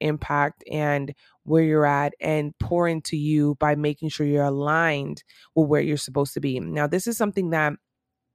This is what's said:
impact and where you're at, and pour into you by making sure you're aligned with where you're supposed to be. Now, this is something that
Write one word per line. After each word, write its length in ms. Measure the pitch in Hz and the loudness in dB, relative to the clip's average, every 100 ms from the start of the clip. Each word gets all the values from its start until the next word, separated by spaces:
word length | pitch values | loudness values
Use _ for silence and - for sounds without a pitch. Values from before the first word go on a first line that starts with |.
impact 600 | 151 151 - 147 147 - - | -2 -2 -2 0 0 -4 -8
and 420 | 151 147 143 139 - _ _ | -4 -2 -2 -4 -12 _ _
where 200 | - 160 | 0 4
you're 220 | 160 156 147 | 4 4 4
at, 280 | 143 143 - | 2 0 -2
and 380 | - 151 147 - | -2 -2 -2 -6
pour 300 | - 175 170 | -2 0 0
into 260 | 160 - 156 | -2 -4 -2
you 400 | 147 151 147 143 | 0 2 2 2
by 160 | 151 147 | 0 2
making 340 | 147 147 156 | 0 -2 -6
sure 160 | - 147 | -2 0
you're 180 | 143 | 2
aligned 800 | 143 139 147 160 165 143 139 147 - - - 160 | 2 0 0 2 2 0 -4 -10 -16 -20 -4 2
with 140 | 151 | 4
where 100 | 147 | 4
you're 160 | 147 147 | 2 -2
supposed 380 | - 143 143 | -2 -2 -2
to 80 | - | -2
be. 180 | 139 127 | -4 -4
Now, 280 | - 151 147 | -4 -2 0
this 200 | 175 233 | -2 -2
is 80 | 220 | -2
something 360 | 208 196 175 | -2 -2 -2
that 220 | 160 151 143 _ _ _ _ _ | 0 0 -2 _ _ _ _ _